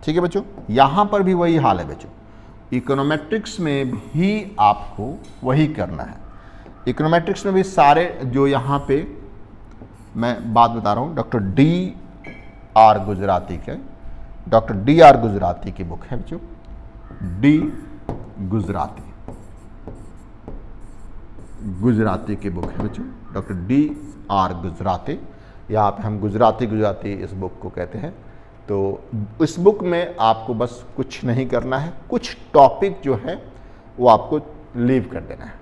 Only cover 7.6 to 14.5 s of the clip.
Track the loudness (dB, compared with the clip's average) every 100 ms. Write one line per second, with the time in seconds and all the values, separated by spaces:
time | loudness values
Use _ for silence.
7.6 | 0 4 6 6 4 -2 -4 2 4 2
8.6 | 0 -2 2 0 0 -12 -16 -18 -20 -20
9.6 | -20 -20 -20 -20 -14 -4 -2 -2 -2 4
10.6 | 4 4 0 0 -2 -4 -2 0 0 4
11.6 | 4 4 -2 -8 -16 -18 -18 -16 -18 -20
12.6 | -2 8 8 8 2 -2 2 0 0 -8
13.6 | -8 -10 -12 -14 -14 -12 -14 -14 2